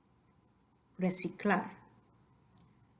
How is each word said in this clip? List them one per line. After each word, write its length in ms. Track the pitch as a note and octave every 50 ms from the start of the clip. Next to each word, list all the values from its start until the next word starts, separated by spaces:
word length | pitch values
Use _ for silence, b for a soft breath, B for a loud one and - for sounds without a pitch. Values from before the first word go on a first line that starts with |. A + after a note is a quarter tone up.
| _ _ _ _ _ _ _ _ _ _ _ _ _ _ _ _ _ _ -
Reciclar. 760 | - F#3 F#3 F3+ - - F3 - - - G#3 F#3+ F#3+ - - - - - - - - - _ - _ _ _ - _ _ _ - - - - - _ - _ _